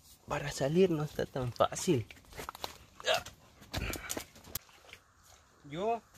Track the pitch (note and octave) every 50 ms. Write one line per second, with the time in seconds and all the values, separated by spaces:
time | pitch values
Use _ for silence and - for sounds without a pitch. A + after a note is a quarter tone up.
0 | - - - - - - C#3 D3 D3 C#3+ - - C#3+ C#3 D#3 F3+ F#3+ F3+ E3 D3
1 | D3+ D3 - - - - - C#3 B2+ B2 - - - - - - - F#3+ D#3+ A#2+
2 | A2 - - - - - - - - - - - - - - - - - - -
3 | - - - - - - - - - - - - - - - - - - - -
4 | - - - - - - - - - - - - - - - - - - - -
5 | _ _ - - - - - - - - - - - C#3+ C#3+ E3+ G3 A3 A#3 A3
6 | - - -